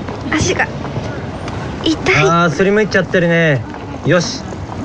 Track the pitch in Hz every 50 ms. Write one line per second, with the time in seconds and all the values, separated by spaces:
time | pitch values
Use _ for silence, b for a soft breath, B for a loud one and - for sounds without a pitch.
0 | - - - - - - - 311 - 349 370 - - - - - - - - -
1 | - 302 - - - - - - - - - - - - - - - 330 311 -
2 | - 370 381 - 392 370 339 339 - 170 - - 185 196 202 214 214 - - 190
3 | 180 - - 180 170 170 170 165 165 156 139 113 - - - - - - - -
4 | - 135 175 180 170 - - - - - - - - - - -